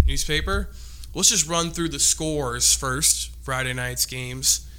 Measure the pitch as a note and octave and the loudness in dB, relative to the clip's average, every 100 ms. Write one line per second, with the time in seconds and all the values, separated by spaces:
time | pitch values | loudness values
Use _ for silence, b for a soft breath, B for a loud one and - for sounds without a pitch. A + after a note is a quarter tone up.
0 | - C3+ - D3+ D#3 G3+ G3 B B B | 4 4 2 0 0 0 -2 B B B
1 | B - F#3+ G#3+ D3 E3+ E3+ D#3+ E3 C#3 | B 0 2 2 0 0 -2 -2 -4 0
2 | - - D#3 D3+ C3 A#2+ - - C3+ B2+ | 0 2 0 -2 -2 0 2 2 0 2
3 | - - - - - C3 B2+ B2+ B2 B2 | 2 2 -2 -8 -4 -2 0 -2 -2 -2
4 | - B2+ B2 B2+ C3+ - - | -4 -4 -6 -2 2 2 -2